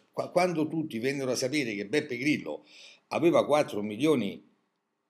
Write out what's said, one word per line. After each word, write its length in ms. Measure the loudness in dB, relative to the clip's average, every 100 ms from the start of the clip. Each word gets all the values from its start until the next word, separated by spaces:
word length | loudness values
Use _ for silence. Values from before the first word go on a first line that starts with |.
| _
qua-, 180 | -8 -2
quando 380 | 2 2 0 -2
tutti 320 | -2 -4 -4
vennero 320 | -2 -2 -2
a 40 | -2
sapere 400 | -2 0 -2 -4
che 100 | -2
Beppe 320 | -2 -2 -2
Grillo 480 | 0 0 -4 -10 -14 -20 -20 -20 _
aveva 380 | 0 4 4 4
quattro 360 | 2 2 -4
milioni, 720 | -6 0 2 2 0 -6 -16 _ _ _ _ _